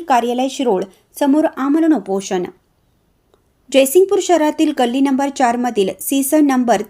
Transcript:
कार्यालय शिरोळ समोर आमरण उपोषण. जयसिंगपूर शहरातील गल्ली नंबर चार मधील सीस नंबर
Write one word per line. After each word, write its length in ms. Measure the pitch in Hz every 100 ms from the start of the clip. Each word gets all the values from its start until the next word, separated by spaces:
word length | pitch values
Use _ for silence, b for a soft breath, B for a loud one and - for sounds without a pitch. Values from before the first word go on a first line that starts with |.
| 330
कार्यालय 420 | 247 240 247 262
शिरोळ 320 | 262 247 185 190 b b -
समोर 260 | 285 302 311 269
आमरण 360 | 277 311 320
उपोषण. 500 | 262 190 196 196 190 180 - _ _ _ _ _ _ _ _ _ _ -
जयसिंगपूर 500 | 269 269 359 381 392
शहरातील 500 | 349 330 302 294 311 277
गल्ली 220 | 240 262
नंबर 280 | 277 269 277
चार 280 | 277 240 240
मधील 320 | 247 220 190 -
सीस 320 | - 277 269
नंबर 480 | 311 294 254 240 196